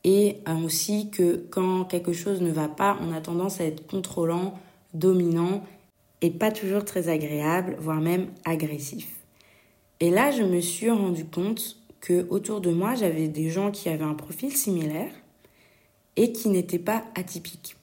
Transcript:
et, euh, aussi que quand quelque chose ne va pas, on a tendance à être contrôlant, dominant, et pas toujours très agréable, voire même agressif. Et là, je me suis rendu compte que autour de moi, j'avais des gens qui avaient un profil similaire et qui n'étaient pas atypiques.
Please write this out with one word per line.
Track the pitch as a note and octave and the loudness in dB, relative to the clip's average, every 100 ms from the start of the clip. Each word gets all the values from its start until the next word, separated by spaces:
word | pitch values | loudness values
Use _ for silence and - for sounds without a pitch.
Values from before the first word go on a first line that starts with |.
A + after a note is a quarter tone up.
| F3+ | 6
et, | G3 G3+ G#3 E3 | 6 4 2 -4
euh, | D#3+ | -2
aussi | D#3+ D#3 - G#3 G#3 | 0 -2 0 -2 -2
que | - F3 E3+ - | 2 2 2 -2
quand | - F#3 F#3 | 0 2 2
quelque | F#3 F3+ F3 | 0 -2 -2
chose | E3+ G3+ F#3+ | -4 -2 0
ne | F3 | 0
va | D#3 D3+ | 0 -2
pas, | D3+ G3 G3+ | 0 0 0
on | E3+ | -4
a | D#3+ | -6
tendance | D#3+ E3+ F#3 F#3+ | -4 -2 -2 -2
à | D#3+ | -4
être | D#3 - | -4 -6
contrôlant, | F#3+ F3+ - E3 E3+ F#3+ - - _ _ | -6 -4 -2 0 0 -2 -6 -20 _ _
dominant, | E3 F#3 F#3 E3+ E3 F3 G3 - - _ _ _ _ | 2 4 6 4 2 2 0 -6 -20 _ _ _ _
et | E3+ | -2
pas | E3+ G#3+ | 2 0
toujours | G#3+ G3 G3+ G3+ | 0 -2 -2 -2
très | F#3+ E3 | -4 0
agréable, | D#3 D3+ D3+ D3+ F3 F3+ D3+ | -2 0 -2 0 0 -2 -4
voire | D#3 D#3 | -2 0
même | E3 F3+ F#3 - E3 | 2 0 -2 -8 -4
agressif. | D#3+ D3+ D3 - - - - _ _ _ _ _ _ _ _ | -2 -2 -4 -8 -10 -12 -16 _ _ _ _ _ _ _ _
Et | E3+ | 4
là, | F#3 C#4+ | 6 4
je | C4 | 4
me | G3 F3 | 2 2
suis | E3+ - A3 | 0 -2 2
rendu | A3 F#3+ E3 D#3+ | 2 2 -2 -4
compte | - G3 A3+ - - _ - | -4 -2 -2 -6 -12 _ -16
que | - F3 F3 | 0 2 2
autour | F#3+ G3+ G#3 | -2 -2 -2
de | F3+ | 0
moi, | E3+ G3+ B3+ | 2 2 2
j'avais | F#3+ D#3+ D#3 | 0 2 -2
des | D3+ D#3+ | -2 -2
gens | E3+ G3+ | 0 -2
qui | G3+ F3 | -2 -4
avaient | D#3 D#3 | -2 -2
un | D3+ | -4
profil | - - C4+ - | -8 -8 -4 -2
similaire | - F3 D#3 D#3 C4 - _ _ _ _ _ _ _ _ _ - | 0 0 -2 -4 -6 -10 _ _ _ _ _ _ _ _ _ 2
et | A#3+ | 2
qui | A#3 G#3+ | 4 2
n'étaient | F#3 E3+ F3 | 2 2 -2
pas | F3 A3+ - - | 0 -2 -2 -8
atypiques. | F3+ E3+ - - - - | -8 -10 -12 -16 -18 -20